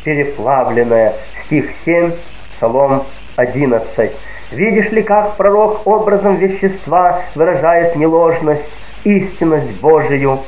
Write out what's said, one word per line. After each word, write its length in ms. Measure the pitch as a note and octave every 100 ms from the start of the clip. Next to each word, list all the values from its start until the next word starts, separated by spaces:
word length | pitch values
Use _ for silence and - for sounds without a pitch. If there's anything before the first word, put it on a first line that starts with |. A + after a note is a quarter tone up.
переплавленное. 1080 | - D3 C#3 - A2 C3+ B2 A#2 A#2+ A2+ A2 - - - -
Стих 220 | D3+ B2+ - -
семь, 260 | E3+ E3+ E3+ - - - -
Псалом 460 | A#2 B2+ C#3 C3+ - - - -
одиннадцать. 760 | A#2+ A#2+ C#3+ A2+ - - G#2+ - - - -
Видишь 380 | A#2+ G#3 G#3+ G#3+
ли, 140 | A3
как 320 | G#3 G#3 G#3 -
пророк 500 | G3 G#3 G#3+ G#3+ G3
образом 520 | G#3+ - G3+ G3+ F3+
вещества 800 | F#3+ F#3+ G3 F#3+ - E3+ F3+ - - D3
выражает 600 | E3 D#3 D#3 E3+ E3+ D3+
не 120 | D#3+
ложность, 600 | E3 E3+ E3 D#3 D3 - - - -
истинность 760 | G#3 G3+ F#3+ - E3 D3+ B2+ G2
Божию 580 | C#3+ D#3 C3+ C#3 C#3 C3+